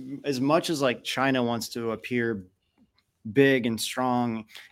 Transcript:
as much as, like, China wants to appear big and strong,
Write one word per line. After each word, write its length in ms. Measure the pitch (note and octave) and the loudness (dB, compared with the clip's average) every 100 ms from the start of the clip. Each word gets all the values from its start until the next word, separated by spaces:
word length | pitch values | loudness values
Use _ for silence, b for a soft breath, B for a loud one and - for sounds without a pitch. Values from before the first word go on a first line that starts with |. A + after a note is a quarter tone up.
| C3 C#3 | -10 -8
as 160 | C#3 C3 | -4 -2
much 300 | C#3 E3 E3+ | 2 2 2
as, 100 | D3+ | 0
like, 240 | C3+ A#2 | 0 -2
China 380 | - - C3+ C3 | -4 -2 0 2
wants 260 | A#2+ A#2 A2+ | 0 -2 -6
to 200 | A#2+ A2+ | -6 -6
appear 560 | A2 - B2 A#2 G#2 F2+ _ _ _ _ _ _ _ A2+ | -6 -4 -2 0 -2 -8 _ _ _ _ _ _ _ -2
big 340 | G#2 C#3 C3 A#2 | 4 6 6 2
and 120 | A2 | -2
strong, 680 | - - B2+ B2 A#2+ A2+ A2 B B | -4 -2 0 2 0 -2 -8 B B